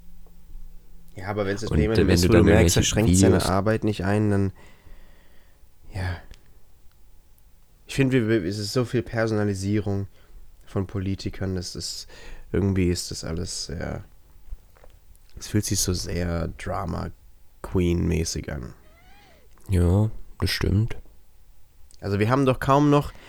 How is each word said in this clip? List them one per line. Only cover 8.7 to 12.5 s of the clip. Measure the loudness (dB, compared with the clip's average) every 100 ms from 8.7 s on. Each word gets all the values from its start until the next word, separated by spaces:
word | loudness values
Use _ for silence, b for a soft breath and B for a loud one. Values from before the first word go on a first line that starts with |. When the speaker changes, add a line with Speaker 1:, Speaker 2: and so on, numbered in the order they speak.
Speaker 1:
so | -2
viel | 0 -2
Personalisierung | -2 -2 0 0 0 -2 0 0 0 -4 -6 b b b -18 -20 -8
von | -6 -4
Politikern, | -4 -4 -4 -6 -6 -4 -4
das | -6 -10
ist, | -10 -12 -14 B B B B